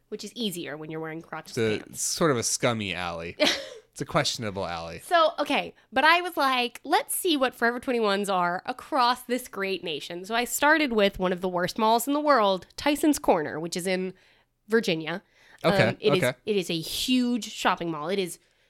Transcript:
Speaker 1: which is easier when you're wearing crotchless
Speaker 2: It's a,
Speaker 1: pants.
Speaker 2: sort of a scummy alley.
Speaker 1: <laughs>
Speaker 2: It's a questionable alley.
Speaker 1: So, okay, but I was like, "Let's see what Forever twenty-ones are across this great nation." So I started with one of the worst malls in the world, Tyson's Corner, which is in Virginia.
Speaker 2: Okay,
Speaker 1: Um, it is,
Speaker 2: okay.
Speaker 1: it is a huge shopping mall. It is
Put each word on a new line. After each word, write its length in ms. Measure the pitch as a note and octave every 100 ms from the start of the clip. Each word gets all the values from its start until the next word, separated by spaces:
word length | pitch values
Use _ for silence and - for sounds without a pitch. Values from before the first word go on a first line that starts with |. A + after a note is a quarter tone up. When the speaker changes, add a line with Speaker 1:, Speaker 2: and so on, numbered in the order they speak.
| -
Speaker 1:
which 160 | G#3
is 80 | G#3
easier 400 | - A3 F3 C3 D3+
when 120 | D#3
you're 100 | D#3+
wearing 200 | D#3+ D#3+
crotchless 280 | E3 D#3+ D#3
Speaker 2:
It's 100 | -
a, 200 | A2+ G#2
Speaker 1:
pants. 200 | - C3+
Speaker 2:
sort 300 | - - E3+
of 80 | B2
a 40 |
scummy 520 | G#2+ - B2+ A#2 G2+
alley. 420 | F2 F2+ E2+ E2+ -
Speaker 1:
<laughs> 80 | D4 - - B4 -
Speaker 2:
It's 80 | -
a 40 | D3
questionable 580 | E3 C3+ - A2 F#2+
alley. 380 | F2 E2+ E2 E2
Speaker 1:
So, 280 | - F4 D#4 -
okay, 340 | C#4+ C4 E3+ - _
but 120 | B3
I 160 | D4 F4
was 120 | F4+ E4
like, 440 | C4+ B3+ A#3+ -
"Let's 300 | - F4+ -
see 220 | - F#4 D4
what 180 | C4 -
Forever 240 | A#3 A#3+
twenty-ones 500 | C4 A#3+ G#3+ G3 G3+
are 320 | F#3+ F3 F3+
across 580 | - B3+ - D4+ A#3+ B3
this 240 | - B3 B3
great 340 | - F#3+ F#3+
nation." 400 | F3+ D3 - F3
So 100 | F#3
I 100 | A3+
started 480 | B3 - C#4+ D#4+ D4+
with 260 | A3+ G3 -
one 140 | F#3
of 80 | F3+
the 60 | F#3
worst 280 | F3+ F3 -
malls 300 | A3 A#3 A#3
in 80 |
the 60 | C#4+
world, 460 | D4+ C4+ G#3 F#3+ - -
Tyson's 420 | C#4+ D4 D#4+ C#4+
Corner, 400 | - G3 D3 D3
which 160 | E3+ F3+
is 100 | F3
in 260 | F#3 F#3 F#3 _ _ _ _ -
Virginia. 540 | A3+ G#3+ D#3+ D#3 F3 - _ _ -
Speaker 2:
Okay, 240 | D#3+ G3 A#2
Speaker 1:
Um, 80 | -
it 120 | -
is, 80 | F#3+
Speaker 2:
okay. 160 | B2 C3 -
Speaker 1:
it 100 | G3+
is 140 | F3
a 80 | E3
huge 720 | D#3+ - - B3+ B3 A#3+ G#3+
shopping 380 | - A#3+ F3+ E3+
mall. 180 | D#3+ D3+
It 120 | G3
is 180 | F3+ - _ _ _